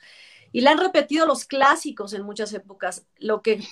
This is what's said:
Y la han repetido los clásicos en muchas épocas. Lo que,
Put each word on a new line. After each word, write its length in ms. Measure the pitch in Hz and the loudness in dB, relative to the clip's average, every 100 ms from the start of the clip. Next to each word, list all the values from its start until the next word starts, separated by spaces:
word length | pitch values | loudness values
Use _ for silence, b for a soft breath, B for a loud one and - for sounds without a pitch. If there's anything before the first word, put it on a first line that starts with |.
| b b b b b | b b b b b
Y 100 | 240 | 2
la 100 | 262 | 4
han 60 | 311 | 4
repetido 460 | 370 339 294 302 320 | 2 0 0 2 2
los 200 | 254 - | 0 -2
clásicos 680 | 277 277 311 302 220 202 | 2 4 2 -2 -10 -10
en 100 | 202 | -10
muchas 300 | 202 208 208 | -10 -8 -8
épocas. 520 | 208 196 196 185 180 _ - | -10 -14 -10 -8 -8 _ -8
Lo 240 | 214 214 | -4 -2
que, 180 | 226 214 - | 0 -2 -4